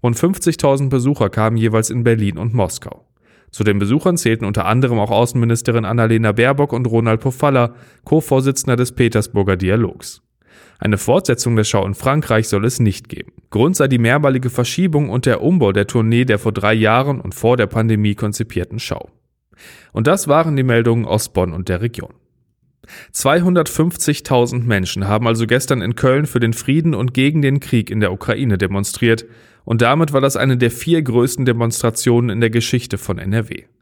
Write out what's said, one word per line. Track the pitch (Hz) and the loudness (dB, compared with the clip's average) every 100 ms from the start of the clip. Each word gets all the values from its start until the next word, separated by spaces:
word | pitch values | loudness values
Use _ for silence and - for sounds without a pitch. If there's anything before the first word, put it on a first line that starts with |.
Rund | 120 117 | 0 0
fünfzigtausend | 170 196 - 156 147 139 139 | 0 0 -2 0 2 2 0
Besucher | 131 123 143 101 | 0 0 0 -2
kamen | - 110 113 | 0 0 2
jeweils | 110 110 113 | 2 0 0
in | 123 120 | 0 0
Berlin | 113 101 80 | 2 0 -2
und | 110 | -4
Moskau. | 113 92 - - - _ _ _ _ _ | -2 -2 -4 -14 -18 _ _ _ _ _
Zu | - 104 | -2 0
den | 101 | 0
Besuchern | 101 139 190 175 | 2 0 2 0
zählten | 120 113 107 | 0 0 -2
unter | 104 87 | -4 0
anderem | 113 131 117 | 2 2 0
auch | 104 | 0
Außenministerin | 104 120 131 117 113 - 117 | 2 0 0 0 0 0 -2
Annalena | 113 117 113 113 113 | 0 0 2 2 2
Baerbock | 107 120 135 143 | 2 2 2 0
und | 120 123 | 0 0
Ronald | 117 113 110 | 0 2 0
Pofalla, | 135 127 147 135 120 - - _ - | -2 -2 0 2 0 -2 -20 _ 0
Co-Vorsitzender | 156 151 131 135 135 - 120 | 0 2 0 2 -2 0 0
des | 123 | 0
Petersburger | - 120 113 104 101 95 92 | 0 0 2 -2 -2 0 0
Dialogs. | 92 107 104 - - - _ _ _ _ - _ | 0 0 -2 -6 -18 -20 _ _ _ _ -20 _
Eine | - 101 | -2 -2
Fortsetzung | - 143 - 120 - 113 | 2 0 2 -2 0 0
der | 104 | 2
Schau | 104 98 | 0 -2
in | 98 | -2
Frankreich | 131 143 - 110 110 | 0 0 0 0 0
soll | 101 | 0
es | 110 - | -2 0
nicht | 113 95 - | 0 0 -8
geben. | - - - _ | -14 -14 -20 _
Grund | 104 139 185 | 0 0 2
sei | 143 | 2
die | 127 | 2
mehrmalige | 113 135 147 131 127 | 2 2 2 0 -2
Verschiebung | 123 123 - 185 147 143 | -2 -4 0 0 0 0
und | 113 127 | 0 0
der | 117 | 0
Umbau | 143 180 113 | 2 2 4
der | 98 95 | 2 0
Tournee | 120 110 117 | 0 2 2
der | 127 104 | 2 0
vor | 113 | 0
drei | 101 101 | -2 0
Jahren | 113 107 113 139 139 | 2 4 2 2 -4
und | - - | -6 -4
vor | 113 123 | 0 2
der | 104 | 0
Pandemie | 117 113 107 104 104 | 0 0 2 0 -2
konzipierten | 107 104 110 - 87 - | -4 -6 -6 -6 -8 -10
Schau. | - - - _ _ _ _ _ - - - | -8 -10 -10 _ _ _ _ _ -20 -20 -12
Und | - 110 | -2 2
das | 190 - | 0 2
waren | 147 160 139 | 2 2 0
die | |
Meldungen | 131 117 117 117 110 | 2 2 2 0 0
aus | 107 - | -2 -2
Bonn | - 90 | -2 -2
und | 85 90 | -4 -4
der | 90 | -4
Region. | 117 113 - - _ _ _ _ _ _ _ - - | -4 -6 -14 -18 _ _ _ _ _ _ _ -20 -14
Zweihundertfünfzigtausend | - - 160 180 180 151 - 160 170 - 143 - 131 123 123 117 | -2 2 2 4 2 0 0 -2 0 -4 -4 0 0 2 -2 0
Menschen | 104 92 - 95 | 0 -2 -4 -2
haben | 107 117 | 0 0
also | 113 113 | 0 0
gestern | 123 - 131 | 0 0 -2
in | 98 117 | -2 0
Köln | 131 135 147 | 2 2 0
für | 123 | 0
den | 117 | 0
Frieden | 113 - 143 165 120 | -2 0 0 2 -2
und | 123 | -2
gegen | 127 135 156 | 0 0 2
den | 139 139 | 0 -2
Krieg | - 120 107 | 0 -2 -2
in | 107 | -2
der | 104 | -2
Ukraine | 95 - 117 131 98 | -2 -4 -2 0 0
demonstriert. | 92 98 101 - 120 113 - - - _ | 0 -2 -6 -2 0 0 -2 -20 -20 _
Und | - 113 | -6 0
damit | 117 147 160 | 2 2 2
war | 143 | 2
das | 135 135 | 0 0
eine | 135 127 | 0 2
der | 117 | 0
vier | 117 - 165 | -2 0 0
größten | 143 117 120 120 127 | 2 2 0 0 -2
Demonstrationen | 113 117 - 120 110 - 120 120 | 0 0 0 -2 -2 2 2 2
in | 101 | 0
der | 117 | 0
Geschichte | 117 113 127 - 101 | 0 -2 -4 -4 -10
von | - 95 | -6 -6
N | 95 | -2
R | 107 110 | -4 -4
W. | - - _ | -10 -16 _